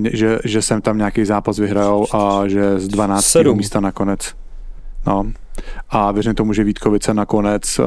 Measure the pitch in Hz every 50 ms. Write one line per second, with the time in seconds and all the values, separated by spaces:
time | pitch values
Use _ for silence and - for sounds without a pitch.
0 | 107 110 - 110 110 110 113 110 - 113 107 113 - - 117 104 - 113 107 107
1 | 104 101 - 117 107 98 107 101 - 117 101 104 104 98 101 101 101 101 104 104
2 | 107 - - 107 101 101 101 101 101 98 98 101 101 101 98 92 95 98 101 101
3 | 104 98 98 101 101 - - - 104 104 101 104 101 101 - 107 98 95 - -
4 | 101 101 98 - - - - - - - - - - - - - - - - -
5 | - - 101 98 101 110 - - - - - - - - - - - - - 110
6 | 101 101 101 104 104 113 104 - 110 107 104 107 107 104 104 - - 110 104 101
7 | - - 110 107 101 - - 107 101 104 104 104 - - - - 123